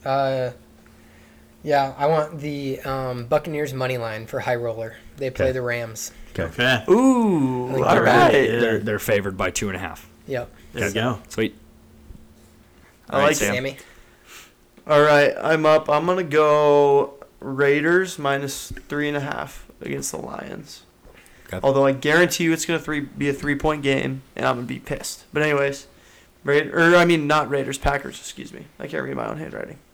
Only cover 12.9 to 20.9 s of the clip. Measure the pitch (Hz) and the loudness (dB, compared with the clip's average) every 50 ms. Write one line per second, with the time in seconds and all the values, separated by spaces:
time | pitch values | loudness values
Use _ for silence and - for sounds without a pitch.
12.9 | _ _ _ - - 135 139 147 156 - - 101 107 123 131 139 135 - - - | _ _ _ -6 -2 2 2 2 2 2 -2 -2 -2 -2 -4 -6 -10 -12 -20 -20
13.9 | - - - - _ _ _ - - - - - _ _ _ _ _ - _ - | -20 -20 -20 -20 _ _ _ -20 -20 -20 -20 -20 _ _ _ _ _ -20 _ 2
14.9 | 151 147 147 151 147 143 143 139 - - - 147 160 156 156 156 151 156 156 - | 4 6 6 8 6 6 6 4 2 0 0 0 0 2 4 4 4 4 4 2
15.9 | 147 151 160 175 185 185 185 156 139 151 156 151 147 151 147 147 143 147 143 139 | 0 0 2 0 0 0 -2 0 2 2 4 4 4 4 6 6 6 6 6 6
16.9 | 139 139 - - - - - - _ _ - 135 135 135 143 139 143 147 147 160 | 6 4 2 2 -4 -16 -20 -20 _ _ -12 -10 -2 0 2 2 2 2 2 2
17.9 | 170 180 190 180 180 - 147 139 139 139 139 139 139 - - - - 139 - - | 2 2 0 0 -6 -6 -4 -2 -2 -2 -4 -6 -8 -10 -12 -12 -14 -16 -12 -8
18.9 | 147 147 147 147 147 143 139 143 - - 147 147 - - - - - _ - - | -6 -4 -4 -2 -2 -4 -4 -4 -6 -8 -8 -10 -12 -18 -20 -20 -20 _ -10 -10
19.9 | 139 139 139 - - - - 64 - - - - - - - - - - - _ | -8 -8 -8 -8 -8 -8 -10 -10 -12 -12 -12 -12 -14 -14 -16 -18 -20 -20 -20 _